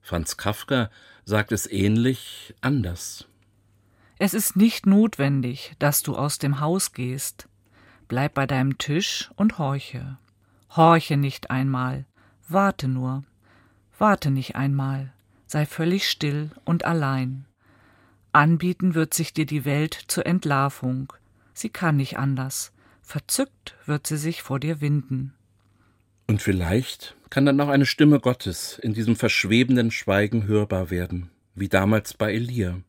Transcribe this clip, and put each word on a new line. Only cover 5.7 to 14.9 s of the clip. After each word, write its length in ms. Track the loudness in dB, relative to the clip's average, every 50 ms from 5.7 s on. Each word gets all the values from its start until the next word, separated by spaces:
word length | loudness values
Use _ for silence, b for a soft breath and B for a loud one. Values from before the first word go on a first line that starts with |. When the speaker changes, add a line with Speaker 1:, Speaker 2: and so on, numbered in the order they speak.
| -8 _
Speaker 2:
dass 240 | 0 0 0 0 -2
du 140 | -2 -4 -2
aus 220 | -2 -4 -4 -2
dem 200 | -2 -2 -2 0
Haus 320 | 0 -2 0 -2 -2 -4
gehst. 560 | _ -8 -6 -6 -6 -6 -8 -10 -12 _ -20 _ _ _ b b b b b b b b b b
Bleib 240 | -2 0 0 0 _
bei 120 | -2 -2
deinem 320 | 0 0 0 2 0 0 -2
Tisch 540 | -4 -2 -2 -2 -2 -4 -6 -8 -10 -12 -2 2
und 220 | 2 2 2 0
horche. 580 | -4 -2 -2 -4 -6 -10 -12 -12 -10 -10 -14 -14 _ _ _ _ _ _ _ _ _ _
Horche 440 | 4 6 8 8 8 8 4 2 0
nicht 360 | 0 0 0 -4 -8 -8 -4
einmal, 520 | -2 -2 0 0 0 -2 -2 -4 -4 -8 -10 _ b b b b b b b -2
warte 400 | 0 2 2 2 0 0 -4 -2
nur. 340 | -2 -2 -2 -4 -4 -6 -8 _ _ _ b b b b b b b b b b _ 0
Warte 320 | 2 2 2 2 2 0
nicht 280 | 0 0 -2 -4 -6 -2
einmal, 560 | -2 0 0 0 -2 -2